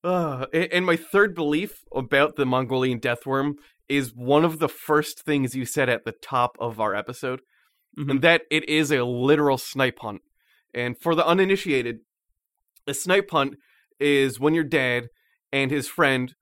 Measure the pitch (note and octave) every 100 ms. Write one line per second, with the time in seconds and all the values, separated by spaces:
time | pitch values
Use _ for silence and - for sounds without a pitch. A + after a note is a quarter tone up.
0 | F3 F3+ E3 C3 C3 D#3+ F3+ F3+ F3+ E3
1 | - G3 G#3 E3 D3 D3+ G3+ - _ -
2 | B2 C#3 D3 D3 C3 B2+ B2+ C3 C3 A#2+
3 | B2 A#2+ - C3+ C#3+ C#3+ _ _ _ C#3+
4 | B2+ A#2 B2 D3 E3+ D#3+ D#3 - - D3+
5 | D3+ - - D3 C3 C3 B2 - B2+ A#2
6 | - - - C3 B2 - A#2 A2 G#2+ G2+
7 | G#2 B2+ C3 B2+ _ _ _ _ _ -
8 | C#3+ C3+ D#3+ E3 - D#3 C#3 D3+ D3 C#3+
9 | B2 B2 C3 D3+ D3 C3 - C3+ C3 -
10 | A2+ G2+ _ _ _ _ _ A#2+ B2 A#2+
11 | E3+ E3 D3+ F3+ F#3+ G3 F#3+ C3 A#2+ A#2
12 | _ _ _ _ _ _ _ _ - C3+
13 | F3+ G#3+ G3 D#3+ C#3 - _ _ _ _
14 | C#3+ C#3+ C3+ A2 C#3+ E3 D3+ D3 B2+ B2
15 | A#2+ _ _ _ _ C#3 C3+ C#3+ B2 -
16 | D3 C3 B2+ _